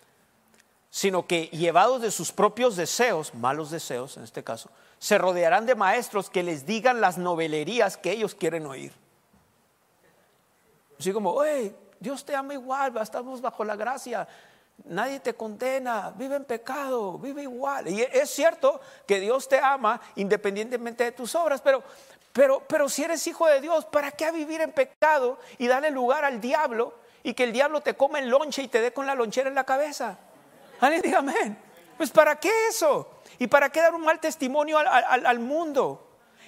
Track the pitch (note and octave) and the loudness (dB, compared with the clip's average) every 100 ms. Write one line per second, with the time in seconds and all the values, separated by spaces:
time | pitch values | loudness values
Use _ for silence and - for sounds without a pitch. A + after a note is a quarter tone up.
0 | _ _ _ _ _ _ _ _ _ - | _ _ _ _ _ _ _ _ _ -4
1 | G3 F3+ E3+ E3+ D#3+ D#3 E3+ D#3+ A3 C4 | -2 0 0 -2 -2 -2 2 4 4 2
2 | A3+ - E3+ - G#3 G#3 B3 F3+ D#3+ - | -2 -4 -6 0 0 2 0 0 -2 0
3 | A#3+ E3+ D3 A#2 B2+ D3 D3+ D#3+ - B2 | 2 0 -6 -4 -2 -2 -6 -10 -8 -8
4 | C3 - A#2 - A#2+ A#2 - _ _ - | -10 -14 -16 -12 -10 -10 -12 _ _ -8
5 | - G#3 F3+ F3+ E3 F#3+ A3+ A3+ F#3+ A#3+ | 2 2 4 2 4 4 2 2 2 2
6 | A#3+ G#3 - F#3 F3 D3+ C#3 A3 B3 A#3+ | -2 -6 -4 -4 -2 -4 -4 0 2 4
7 | F#3+ E3+ F3+ E3 D#3+ D3+ D3+ A#3+ G3 - | 2 2 -2 -2 -2 -2 -2 0 0 0
8 | E3+ A3 G#3 - D#3+ D#3+ D3 C3+ C#3 - | -6 -4 -4 -4 -4 -4 -8 -14 -16 -18
9 | _ _ _ _ _ _ _ _ _ _ | _ _ _ _ _ _ _ _ _ _
10 | _ _ _ _ _ _ _ _ _ - | _ _ _ _ _ _ _ _ _ -10
11 | F3+ G#3+ F#3+ F#3 D4+ C#4+ G3+ - - - | -4 -2 -2 0 0 -2 -6 -10 -20 -14
12 | G3 C4+ - C#4 C4+ C#4+ B3+ C4+ C4+ A#3 | -10 -10 -8 -8 -6 -10 -6 -4 -2 -4
13 | A3 B3+ B3 B3+ B3 - G#3 G#3 A3 C4 | -6 -8 -10 -8 -8 -6 -6 -4 -6 -6
14 | B3 G#3+ E3 - - _ _ _ - F3 | -8 -8 -8 -14 -20 _ _ _ -10 -4
15 | B3+ C4+ B3 A3+ A3 G#3 B3+ C4+ B3 A3 | -4 -4 -6 -6 -8 -6 -4 -2 -2 -4
16 | F3+ F#3+ C4 C#4 C#4 A3+ A#3 C#4+ C4+ B3 | -6 -8 -6 -6 -6 -8 -6 -6 -4 -4
17 | G3 D#3 A#3+ C#4+ C#4+ B3 C#4 C#4 D#3+ G3+ | -4 -8 -10 -10 -10 -6 -6 -4 -4 -2
18 | B3+ B3+ D4 - D#4+ E4 C4+ D4 - - | 0 0 0 2 2 4 0 0 -6 -8
19 | - G3 G3+ C4 - C4 B3+ C4+ G#3+ A#3+ | -2 0 0 -2 2 2 4 2 2 0
20 | - - G3 G#3 G3+ G3 A3+ A#3+ A#3 A#3 | -4 -4 0 0 0 -4 -6 -6 -6 -2
21 | A#3+ A#3+ A#3+ E4 D#4+ C4+ C#4+ C4+ - - | -2 -4 -4 0 0 0 2 2 0 -20
22 | - - _ A#3 C#4 C4+ - D4+ C#4 - | -20 -20 _ 4 4 4 0 0 0 0
23 | E4 D#4+ E4+ D#4+ D#4+ C#4 D4+ D#4+ D#4 D4 | -2 -2 -4 2 4 4 2 -2 0 -2
24 | C#4+ - D#4 E4 D4 D#4+ D#4 - C4 - | -2 -4 -4 -4 -4 -4 -2 0 -2 2
25 | D4+ D4+ B3 C4+ - - B3 B3+ D4+ C4 | 4 4 0 -4 -12 -4 0 2 0 0
26 | B3 D4 C#4+ A#3 A#3+ D4+ D4+ A3 A#3+ - | 0 2 0 -2 0 0 0 -2 -4 -6
27 | - _ B3 A#3+ B3 A3+ C#4+ D4+ C4+ A3 | -20 _ -6 -2 0 2 2 0 -2 0
28 | C#4 D4+ B3+ C4+ D4+ C4+ C4 A3+ A#3+ B3+ | 0 0 2 2 2 -6 -2 0 0 -2
29 | C4+ C4+ A3 B3+ C4+ C4+ C4 C4+ D4+ C#4+ | -4 -2 -2 -2 -2 -2 0 0 -2 -4
30 | A3+ F3+ - - _ - - - C4 D#4+ | -8 -10 -18 -20 _ -20 -16 2 2 2
31 | - F4+ C#4 G#4+ C4 G#3 - - - - | 2 2 2 0 -2 -6 -16 -20 -14 -6
32 | D#4 D#4 D4+ D4 F#4+ A4+ A4+ A4 D#4 G3 | 2 6 6 4 0 2 0 2 2 0
33 | - - - - B3 C#4+ C#4 D#4+ E4 E4 | -4 -16 -14 -6 4 4 4 4 4 4
34 | D#4 D#4+ D#4+ D#4 B3+ D4 D4+ D4+ D4+ C4 | 0 0 -2 -2 -2 -2 0 2 4 4
35 | - B3 B3 A#3+ A#3 D4+ E4 C#4 E3 C#3 | 4 2 4 2 0 -2 -2 0 0 -2
36 | - _ _ _ | -16 _ _ _